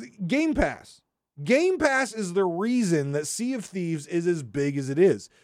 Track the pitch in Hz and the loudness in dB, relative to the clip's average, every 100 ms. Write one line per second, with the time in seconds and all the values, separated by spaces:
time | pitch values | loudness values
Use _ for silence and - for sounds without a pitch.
0 | 240 - 175 269 320 262 165 113 - - | -18 -8 -2 0 0 2 0 -2 -16 -20
1 | _ _ _ - 143 262 359 370 302 262 | _ _ _ -10 2 2 4 2 2 2
2 | 254 220 185 180 185 170 220 247 202 160 | 0 -4 -2 0 0 0 0 2 2 2
3 | 139 147 151 - 240 262 - 190 170 160 | 0 -2 -4 -6 -4 -6 -6 -6 -4 -4
4 | 143 175 170 170 123 143 143 139 131 139 | -4 -2 0 -2 -4 -2 -2 -2 -4 4
5 | 185 107 - _ | 4 4 -4 _